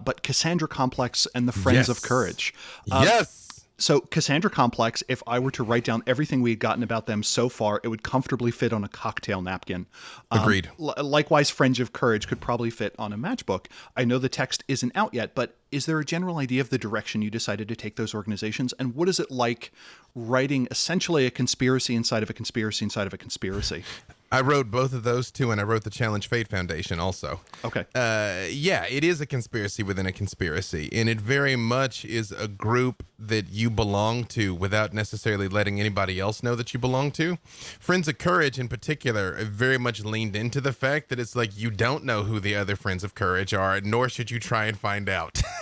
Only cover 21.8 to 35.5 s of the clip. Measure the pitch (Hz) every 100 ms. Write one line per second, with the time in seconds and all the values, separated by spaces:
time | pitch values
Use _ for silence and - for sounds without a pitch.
21.8 | - 117 113 117 107 - 110 117 107 -
22.8 | 104 113 98 95 - - 95 101 - 78
23.8 | - - - - - 131 131 143 120 123
24.8 | 131 127 117 120 123 - 123 104 101 110
25.8 | 107 - 113 104 - 120 107 98 90 80
26.8 | - 85 90 - 71 82 - - 117 110
27.8 | 101 127 117 107 104 92 90 135 175 143
28.8 | 85 135 165 160 147 127 - 117 101 -
29.8 | 101 95 95 - 101 - 90 80 - 80
30.8 | 76 113 113 110 104 139 139 127 117 123
31.8 | 131 - - 117 101 - 107 98 107 120
32.8 | 127 - - _ 107 110 92 101 113 110
33.8 | 107 101 107 120 113 117 101 87 95 107
34.8 | 104 107 104 107 113 101 98